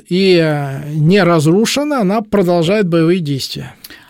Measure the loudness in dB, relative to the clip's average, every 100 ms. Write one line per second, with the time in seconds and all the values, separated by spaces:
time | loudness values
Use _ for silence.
0 | -6 0 2 2 2 -2 -4 -8 -6 0
1 | 2 4 4 2 2 2 0 -2 -2 -2
2 | -2 -2 -2 0 0 0 0 0 0 0
3 | 0 0 -2 -6 -8 -12 -14 -18 -20 -20